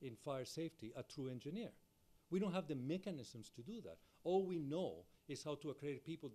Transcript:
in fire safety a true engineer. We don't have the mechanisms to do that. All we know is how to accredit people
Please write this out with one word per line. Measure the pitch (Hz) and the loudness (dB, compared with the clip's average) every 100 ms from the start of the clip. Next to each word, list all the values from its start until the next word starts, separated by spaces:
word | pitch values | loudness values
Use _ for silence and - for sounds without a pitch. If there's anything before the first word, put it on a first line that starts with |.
in | 135 113 | -8 -4
fire | 147 135 123 | -2 0 0
safety | 156 160 - 110 131 | -2 -2 -2 -6 -6
a | |
true | - - 131 | -6 -2 -2
engineer. | 123 143 196 226 - - _ - - - | -2 -4 -4 -4 -10 -20 _ -20 -20 2
We | 185 | 4
don't | 202 | 4
have | 185 156 | 4 2
the | 135 | 2
mechanisms | 131 185 202 156 110 117 104 - | 2 2 0 -4 -6 -10 -10 -10
to | |
do | 127 226 | -8 -8
that. | 90 82 - - | -8 -12 -16 -2
All | 170 190 185 | 6 6 6
we | 170 | 2
know | 139 160 151 82 90 - - | 2 2 0 -2 -10 -14 -8
is | 131 | -4
how | 156 143 | -2 -2
to | 156 | -2
accredit | 127 143 135 - | -4 -4 -4 -4
people | 165 139 | -6 -6